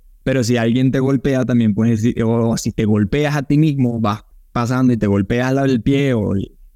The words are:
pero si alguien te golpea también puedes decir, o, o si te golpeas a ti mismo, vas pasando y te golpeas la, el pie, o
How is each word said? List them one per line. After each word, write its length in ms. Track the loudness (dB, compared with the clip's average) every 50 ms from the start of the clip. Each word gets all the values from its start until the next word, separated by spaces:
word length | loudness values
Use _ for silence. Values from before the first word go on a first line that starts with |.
| _ -20 -20 -8 _
pero 220 | -2 0 0 0
si 120 | 0 0
alguien 360 | 0 2 0 0 2 2 0 0
te 80 | 0
golpea 440 | 0 0 0 0 0 0 0 0 0
también 300 | 0 0 2 2 2 2
puedes 260 | 2 0 0 0 2
decir, 220 | 0 0 0 0 0
o, 280 | 0 0 0 0 0
o 60 | -2
si 140 | -2 -4 -6
te 140 | -4 -2 0
golpeas 500 | 0 2 2 0 0 0 -2 0 0 -2
a 80 | -2 -2
ti 160 | 0 2 2
mismo, 420 | 2 2 2 0 0 -2 -2 -2
vas 220 | -2 -2 -4 -4 -8 _ -20 -20 -20 _ -6
pasando 400 | -4 -2 -2 0 0 2 2 2
y 40 |
te 120 | 2 0 0
golpeas 440 | 2 0 0 0 -2 -2 0 0 0
la, 120 | 0 0
el 180 | 0 0 0 0
pie, 320 | 0 0 2 2 0 0
o 180 | 0 0 -2 -2 -4 -4 -8 -12 -18 -20 -20 -20